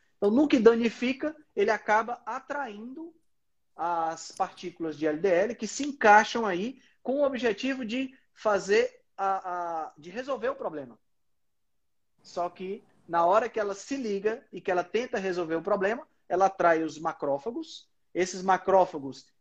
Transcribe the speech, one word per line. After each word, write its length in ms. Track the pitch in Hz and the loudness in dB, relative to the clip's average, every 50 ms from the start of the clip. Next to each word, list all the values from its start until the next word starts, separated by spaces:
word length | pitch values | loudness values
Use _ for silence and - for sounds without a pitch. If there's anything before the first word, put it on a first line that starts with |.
| _ _ _ _ | _ _ _ _
Então, 120 | 202 202 | 0 2
no 180 | 220 262 311 285 | 4 4 4 6
que 120 | 302 254 | 4 8
danifica, 760 | 208 226 233 226 240 226 - - 247 247 262 - 311 302 311 - - _ _ | 8 8 8 8 2 0 0 0 -2 -2 -2 -2 -4 -8 -8 -10 -18 _ _
ele 160 | - 202 220 | 0 0 0
acaba 500 | 214 202 - - 208 220 220 226 240 - - 214 | 0 -2 0 2 2 2 2 -2 -8 -10 -10 -10
atraindo 840 | 233 269 - - 277 285 277 233 202 208 220 247 262 320 330 330 - _ _ _ _ _ _ _ _ _ _ _ _ | -10 -10 -10 -8 -8 -8 -8 -8 -10 -12 -14 -14 -14 -14 -16 -16 -18 _ _ _ _ _ _ _ _ _ _ _ _
as 560 | - 160 175 170 165 165 160 165 160 - - | -6 -4 -2 -2 -2 -2 -4 -4 -8 -12 -16
partículas 640 | - - 190 180 - - - 175 165 - 165 160 147 | -6 -6 -6 -6 -6 -12 -14 -14 -10 -8 -8 -8 -6
de 120 | 143 156 156 | -2 -2 -2
L 100 | 151 151 | 0 0
D 100 | 175 196 | 2 2
L 280 | 175 170 196 226 233 | 4 4 2 0 -2
que 120 | - 226 202 | -6 -8 -8
se 160 | - - 277 | -6 -6 -6
encaixam 640 | 294 269 - - 214 208 214 220 - - 233 226 | -6 -6 2 6 8 8 8 6 4 -2 -2 -2
aí 340 | 202 180 175 202 254 262 - _ _ _ _ | -2 -2 -2 -4 -6 -8 -12 _ _ _ _
com 200 | _ - 262 285 | _ -4 0 0
o 40 | 285 | 0
objetivo 580 | 269 269 226 247 233 202 - - 262 269 262 254 | 0 0 0 -2 -2 -2 -2 -4 -4 -4 -4 -6
de 300 | 208 226 262 269 262 - _ _ _ _ | -6 -4 -6 -6 -6 -10 _ _ _ _
fazer 640 | _ - 220 202 190 170 185 202 226 247 254 - - _ _ _ - | _ 0 0 0 0 2 2 2 2 2 0 -4 -12 _ _ _ -4
a, 120 | 196 196 190 190 - 185 | -2 -2 -2 -2 -4 -6
a, 420 | 180 175 175 170 165 160 156 - - 160 | -6 -6 -6 -6 -6 -6 -8 -8 -12 -16
de 140 | 147 180 | -18 -12
resolver 380 | 180 233 262 285 269 220 220 254 | -12 -10 -8 -6 -6 -4 -4 -6
o 60 | 277 | -6
problema. 420 | - 240 190 160 147 135 120 113 _ _ _ _ _ _ _ _ _ _ _ _ _ _ _ _ _ _ _ _ _ _ _ _ _ | -6 -8 -8 -8 -8 -12 -12 -16 _ _ _ _ _ _ _ _ _ _ _ _ _ _ _ _ _ _ _ _ _ _ _ _ _
Só 280 | _ - - 180 175 175 | _ -12 -8 -6 -6 -6
que 340 | 175 - 185 185 202 226 - _ _ _ _ - | -6 -10 -10 -10 -10 -12 -14 _ _ _ _ -4
na 160 | 165 170 170 | -2 0 2
hora 240 | 170 196 226 240 226 | 4 4 4 2 2
que 120 | - 220 | -4 -4
ela 160 | 208 202 196 | -4 -4 -6
se 200 | - - - 277 | -8 -8 -8 -8
liga 480 | 277 247 220 202 196 190 214 220 262 - _ | -6 -4 -4 -4 -2 -2 -2 -4 -4 -10 _
e 80 | - 185 | -16 -8
que 120 | - 202 | -4 0
ela 120 | 180 180 175 | 0 0 0
tenta 360 | - - 220 247 240 - 208 | 0 -2 -4 -4 -2 -4 -4
resolver 340 | 190 190 180 175 175 160 165 | -2 -2 -2 -2 -2 -2 -2
o 80 | 165 | -4
problema, 460 | 160 196 208 196 185 202 226 269 311 - _ _ _ _ | 0 0 0 0 2 0 0 -2 -6 -14 _ _ _ _
ela 200 | 165 180 190 190 | 2 4 4 2
atrai 340 | 190 - 175 170 165 160 | 2 4 4 4 4 4
os 160 | 160 156 143 151 | 0 -4 -6 -6
macrófagos. 920 | 160 165 - - - 143 139 143 - 226 240 330 320 - - - - _ _ _ _ _ _ | -6 -6 -6 -4 -2 -2 -2 -2 -4 -6 -8 -8 -10 -10 -14 -20 -20 _ _ _ _ _ _
Esses 260 | 165 185 185 - 185 | -2 -2 -2 -4 -4
macrófagos 840 | 185 190 185 180 - 190 190 190 180 - - 156 135 135 123 - - _ _ _ | 2 2 2 2 4 4 4 4 4 4 0 -8 -10 -10 -12 -14 -18 _ _ _